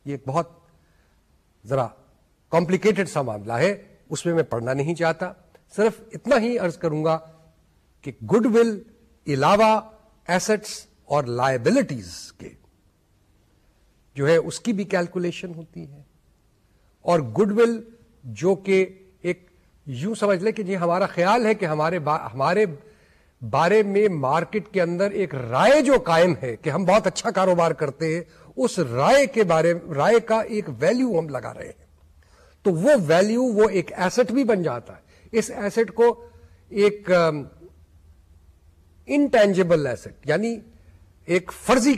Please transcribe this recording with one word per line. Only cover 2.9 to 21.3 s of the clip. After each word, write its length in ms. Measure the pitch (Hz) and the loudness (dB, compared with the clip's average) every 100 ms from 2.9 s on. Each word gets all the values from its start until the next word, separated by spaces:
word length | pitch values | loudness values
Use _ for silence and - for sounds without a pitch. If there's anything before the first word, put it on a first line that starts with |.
| 202 185 | 0 -2
سا 120 | 156 | -4
معاملہ 320 | 131 107 101 | -6 -6 -6
ہے، 200 | 117 170 202 - _ - | -2 0 -2 -10 _ -12
اس 160 | 156 170 | -8 -2
میں 80 | |
میں 100 | 165 151 | 0 0
پڑھنا 280 | 117 117 | -2 -2
نہیں 220 | 135 143 170 | -2 -4 -2
چاہتا۔ 360 | 165 165 180 - _ _ _ | -2 -2 -8 -12 _ _ _
صرف 280 | - 220 220 - | -2 -2 -2 -12
اتنا 260 | 156 - 269 | -10 0 2
ہی 160 | 220 240 | 2 -2
عرض 200 | 180 160 | -4 -4
کروں 260 | 170 151 156 | -4 -2 -2
گا 120 | 160 - - _ _ _ _ _ _ - | -2 -4 -20 _ _ _ _ _ _ -16
کہ 60 | - 107 | -12 0
گڈ 140 | 208 233 220 | 2 4 4
ول 240 | 233 208 - _ _ _ - | 2 0 -10 _ _ _ -6
علاوہ 520 | 139 143 202 220 220 208 - _ _ - | 0 2 4 4 2 -2 -14 _ _ -4
ایسٹس 580 | 180 - 214 - - - _ - | -2 0 -2 -4 -16 -18 _ -4
اور 180 | 143 127 | -4 -2
لائبلٹیز 800 | 120 131 131 120 247 233 131 90 - - - | -2 0 0 2 0 0 -6 -12 -16 -20 -20
کے 120 | - - _ _ _ _ _ _ _ _ _ _ _ _ _ _ _ 135 | -20 -20 _ _ _ _ _ _ _ _ _ _ _ _ _ _ _ -4
جو 120 | 139 | 2
ہے، 80 | 165 | 2
اس 220 | 160 - | 2 -4
کی 140 | - | -4
بھی 100 | 202 190 | -4 -2
کیلکولیشن 680 | 190 175 185 175 165 185 165 | -2 -2 -4 -6 -6 -12 -14
ہوتی 320 | 160 - 160 | -18 -18 -18
ہے، 140 | 143 147 _ _ _ _ _ _ _ _ _ - | -20 -20 _ _ _ _ _ _ _ _ _ -2
اور 140 | 175 131 110 | 0 0 0
گڈ 220 | 208 202 | 0 4
ول 200 | 233 233 - - _ _ | 2 2 -8 -20 _ _
جو 320 | 127 107 160 190 | -18 -4 -2 0
کہ 280 | 196 190 185 190 _ _ | 0 0 0 -4 _ _
ایک 240 | 175 175 _ _ _ _ - | -8 -8 _ _ _ _ -14
یوں 260 | 123 170 220 | -8 -8 -2
سمجھ 280 | 202 190 | 0 0
لے 80 | 202 | -2
کہ 120 | 220 | -4
جی، 140 | 185 190 | -4 -2
ہمارا 280 | 170 175 190 | 0 0 -2
خیال 400 | - 175 | 0 2